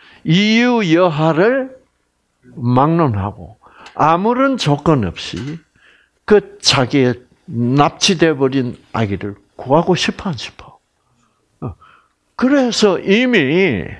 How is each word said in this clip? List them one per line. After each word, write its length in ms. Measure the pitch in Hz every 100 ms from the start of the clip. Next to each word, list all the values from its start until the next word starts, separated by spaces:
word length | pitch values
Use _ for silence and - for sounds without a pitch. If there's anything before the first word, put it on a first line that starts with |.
| - -
이유 680 | - 170 208 226 247 240 190
여하를 840 | 160 185 151 160 156 208 269 262 - _ _ _ _ _ _ _ -
막론하고 1040 | 120 123 147 165 151 104 98 - 80 - - - -
아무런 600 | - 147 170 208 247 269 262
조건 480 | - 143 180 147
없이 560 | 92 - - 82 127 160 _ _ _ _ _ _ -
그 320 | 208 202 -
자기의 640 | - 143 127 143 123 120 _ _ -
납치돼 920 | 117 120 139 151 - - 175 165 143
버린 400 | 135 135 123 - _
아기를 440 | - 110 98 104 101 _
구하고 400 | - - 147 170
싶어, 340 | 175 - - 190
안 80 | 123
싶어? 420 | - - - _ _ _ _ _ _ _ _ _
어. 120 | 123 - - _ _ _ _
그래서 640 | - 254 285 247 - 208 175
이미 840 | - 208 254 226 135 170 190 104 71 -